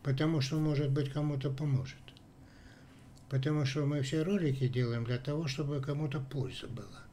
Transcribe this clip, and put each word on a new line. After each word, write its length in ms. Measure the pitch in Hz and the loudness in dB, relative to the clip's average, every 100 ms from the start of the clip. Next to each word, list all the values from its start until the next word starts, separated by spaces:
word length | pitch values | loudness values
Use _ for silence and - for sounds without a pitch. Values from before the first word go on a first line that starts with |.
Потому 380 | 139 135 156 160 | 0 2 4 2
что, 180 | 131 156 | 2 2
может 300 | 156 143 147 | 2 4 4
быть, 200 | 139 135 | 2 0
кому-то 380 | 151 151 143 135 | 0 0 0 -2
поможет. 480 | 131 151 131 95 - - - - - - - - - - - - - - | -2 2 2 0 -10 -18 -20 -20 -20 -20 -20 -20 -20 -20 -20 -20 -20 -4
Потому 360 | 135 139 151 135 | -2 2 2 2
что 200 | 147 143 | 2 0
мы 160 | 147 | 2
все 200 | 131 160 | 0 0
ролики 460 | 160 202 160 131 127 | 2 2 2 2 0
делаем 360 | 127 123 117 | 2 0 0
для 140 | 117 123 | 0 -2
того, 300 | 135 147 165 | 0 -2 -2
чтобы 340 | 131 143 143 | -2 -2 -2
кому-то 380 | 135 147 156 156 | -2 -2 -2 -2
польза 480 | 135 147 101 - - | -4 -4 -4 -6 -8
была. 360 | 113 98 - - | -10 -10 -14 -18